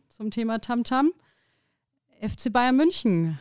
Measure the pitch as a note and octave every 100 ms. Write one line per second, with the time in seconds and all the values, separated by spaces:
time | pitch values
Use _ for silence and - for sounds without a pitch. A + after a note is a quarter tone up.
0 | _ - G#3+ A#3 A3+ A3 - A#3+ A#3 C4
1 | D4+ - _ _ _ _ _ _ _ _
2 | _ - G#3+ - B3 A#3+ B3+ C4 D#4+ -
3 | A#3 E3+ E3 D3+